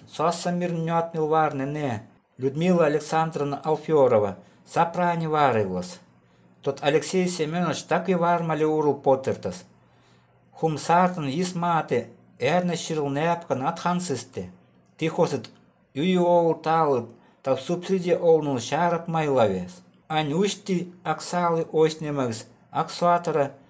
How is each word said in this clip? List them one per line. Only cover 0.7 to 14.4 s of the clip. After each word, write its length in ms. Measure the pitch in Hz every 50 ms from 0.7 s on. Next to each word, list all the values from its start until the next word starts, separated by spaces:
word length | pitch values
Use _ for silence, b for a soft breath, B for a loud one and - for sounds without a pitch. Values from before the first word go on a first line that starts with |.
| 170
нётмил 540 | 165 160 165 170 170 165 170 - 160 156 151
варны 400 | 160 160 156 147 143 135 135 143
не. 400 | 147 151 147 131 110 104 - - _ _ _ _ _ -
Людмила 480 | 127 139 135 156 170 185 180 170 160
Александровна 760 | 147 151 151 147 - 160 160 160 160 151 147 143 143 143 - -
Алфёрова, 760 | 160 156 151 - - 156 147 131 123 117 107 104 98 92 B B B B B B
сапрани 600 | - - 147 170 170 - 175 180 175 170 165 160 156
варылас. 720 | 156 151 147 131 117 110 104 92 92 90 90 - - - - _ _ _ b b b b b b b b
Тот 180 | - 143 139 -
Алексей 460 | 147 143 147 151 - - - 185 180 180
Семёнович 560 | 180 - 151 151 165 180 175 160 135 - -
так 260 | - 156 180 180 190
и 60 | 185
вармали 500 | 170 170 175 175 165 165 165 156 151 156
урыл 280 | 156 156 156 151 147 139
потертас. 720 | 143 - 139 135 131 - 113 98 - - 95 90 - - - _ b b b b b b b b b b b b b b _
Хумсартын 800 | _ - 160 160 151 135 - - 175 175 185 180 180 175 147 135
исматы, 800 | 131 170 185 180 - 170 175 175 165 156 151 - 143 117 113 - - - _ _ _ -
эрне 380 | 120 139 165 180 180 180 165
ширыл 320 | 165 - - 160 156 143 143
нэпкан 580 | 139 143 160 170 170 165 - - 139 123 135
атхансысты. 840 | 156 175 - - 175 180 180 180 - 135 - - - - 104